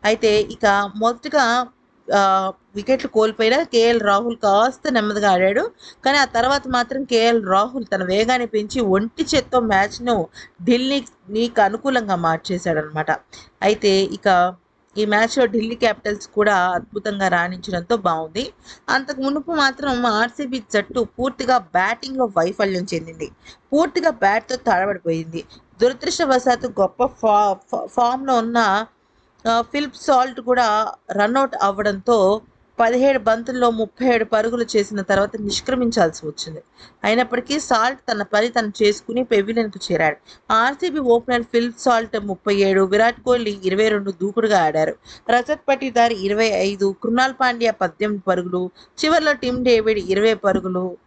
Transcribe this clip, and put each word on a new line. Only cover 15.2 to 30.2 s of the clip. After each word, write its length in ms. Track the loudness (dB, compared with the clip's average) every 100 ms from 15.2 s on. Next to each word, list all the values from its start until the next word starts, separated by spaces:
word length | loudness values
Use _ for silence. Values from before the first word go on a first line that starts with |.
| 0 2 0
ఢిల్లీ 280 | 0 -4
క్యాపిటల్స్ 540 | -2 -2 0 -6 -8 -8
కూడా 280 | 0 2 4
అద్భుతంగా 720 | 2 -2 -6 -10 -8 -2 0
రాణించడంతో 680 | 0 -2 -6 -8 -8 -2 -2
బాగుంది. 560 | 0 -2 -4 -8 -8 -10 -20 -20 -4
అంతకు 320 | -2 -2 -6
మునుపు 320 | -4 -4 -4
మాత్రం 540 | 0 0 -2 -4 0 0
ఆర్సీబీ 560 | 0 -2 -4 -8 -8 -2
జట్టు 320 | -2 -2 -4 -4 -4
పూర్తిగా 400 | -6 -4 0 0
బ్యాటింగ్లో 680 | 0 -2 0 -2 -8 -4
వైఫల్యం 640 | -2 0 -2 0 -2 -2 -4
చెందింది. 360 | -6 -8 -12 -12 _ -20 -20 _
పూర్తిగా 380 | 0 2 2 -2
బ్యాట్తో 460 | 0 0 0 -4 -6
తడబడిపోయింది. 880 | 0 0 0 -4 -4 -4 -6 -12 -14 -20 _ _
దురదృష్టవశాత్తు 840 | 0 0 -6 -2 2 2 2 0 -2
గొప్ప 380 | 0 -2 0
ఫా-, 480 | -4 -2 2 2 2
ఫా-, 340 | -2 _ -8 -6
ఫామ్లో 500 | 0 0 0 0 0
ఉన్న, 500 | 0 0 2 0 -2 _ _ _ _ _ -2
ఆ, 120 | 0
ఫిలిప్ 360 | 0 -4 -6 -8
సాల్ట్ 440 | 2 2